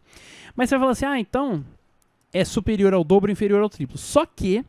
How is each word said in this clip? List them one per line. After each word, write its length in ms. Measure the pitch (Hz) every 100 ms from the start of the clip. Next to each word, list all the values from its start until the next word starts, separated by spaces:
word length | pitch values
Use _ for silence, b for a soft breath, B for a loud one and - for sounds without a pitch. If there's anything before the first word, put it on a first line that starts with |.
| B B B B B -
Mas 120 | 247
você 40 |
vai 60 | 269
falar 120 | 262
assim, 120 | 240
"Ah, 160 | 277 277
então 440 | 202 247 277 175 131 - _ _ _ _ _
é 100 | 175
superior 500 | 185 - 208 214 196
ao 100 | 190
dobro, 260 | 156 196 202
inferior 320 | 202 208 202
ao 60 | 208
triplo." 300 | - 135 -
Só 260 | - 285
que 400 | 320 - 202 202